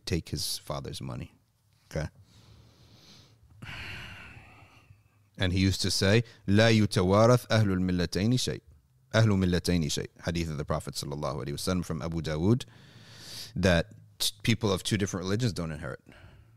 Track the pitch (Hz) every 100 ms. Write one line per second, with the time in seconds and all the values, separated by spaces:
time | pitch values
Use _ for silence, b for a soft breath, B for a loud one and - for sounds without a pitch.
0 | - 82 - 76 - - - 69 - -
1 | - 58 - _ _ _ _ _ _ 78
2 | - - b b b b b b b b
3 | b b b b b - - B B B
4 | B B B B B B B B B B
5 | B B B - 92 95 95 - 92 -
6 | 98 113 - B B 101 117 110 101 104
7 | 90 101 117 123 - 110 101 92 92 90
8 | 87 - 107 127 - 62 - - _ _
9 | _ 110 110 98 90 87 87 87 73 -
10 | - _ - 85 82 73 73 78 69 -
11 | 71 73 71 69 69 73 - 92 82 80
12 | 80 82 78 76 95 127 - B B B
13 | B B B B B B 95 85 - -
14 | - - - - - 110 104 92 - 104
15 | 98 92 92 104 123 85 82 73 67 -
16 | - b b b b